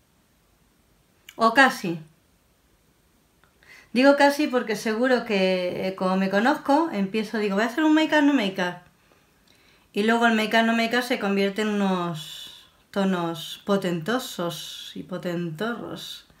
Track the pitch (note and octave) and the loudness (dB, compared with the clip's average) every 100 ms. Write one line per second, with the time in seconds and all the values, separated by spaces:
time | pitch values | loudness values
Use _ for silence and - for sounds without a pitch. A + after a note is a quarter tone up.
0 | _ _ _ _ _ _ _ _ _ _ | _ _ _ _ _ _ _ _ _ _
1 | _ _ - - A3+ A3+ B3+ - F3+ E3 | _ _ -16 0 2 6 4 4 -4 -6
2 | - _ _ _ _ _ _ _ _ _ | -10 _ _ _ _ _ _ _ _ _
3 | _ _ _ _ _ _ - - - A#3 | _ _ _ _ _ _ -20 -20 -6 4
4 | C#4 C#4+ C#4+ C#4+ D4 B3 A3+ G#3 A3+ G#3+ | 6 8 6 4 0 0 -2 -4 -2 0
5 | B3+ B3 A#3 G3 F#3 F#3 F3+ - F#3+ F#3+ | 2 2 0 0 2 0 -2 -4 -6 -2
6 | F#3 F#3+ F#3+ G3 B3 D4 - C#4+ E4 G3+ | -2 0 0 2 2 0 2 2 2 -2
7 | G3 A3 G#3+ A3+ G#3 G3 A#3 C#4 D#4 D#4 | -4 -4 -4 -4 -2 0 -2 0 2 4
8 | D#4 D4+ C#4+ C#4 G3 F#3+ F3+ E3+ - _ | 4 4 4 2 0 -2 -4 -6 -16 _
9 | _ _ _ _ _ _ _ _ _ G3+ | _ _ _ _ _ _ _ _ _ -2
10 | A3 A#3 A#3 A3 G#3+ A3+ A3+ A#3 A3+ A#3+ | 2 4 4 2 2 2 2 2 0 0
11 | B3 A#3 G3+ G3 G3 G3 G#3+ G#3 G3 F#3 | -2 -2 0 0 0 0 -2 0 0 0
12 | F3 D#3 D#3 - - - - _ _ G3+ | -2 -6 -10 -16 -18 -20 -20 _ _ -2
13 | G3 F3+ E3+ D#3+ - - - G3 F#3+ E3+ | 0 0 -2 -6 -10 -10 -2 -2 0 -4
14 | D#3 B3 B3 - F3 D#3+ - - - F#3+ | -4 -4 -4 -6 -6 -6 -12 -16 -16 -16
15 | - F3+ F3+ E3+ E3+ D#3 A3 A3 - F#3+ | -12 -10 -6 -6 -6 -6 -8 -8 -10 -12
16 | - - - _ | -14 -16 -20 _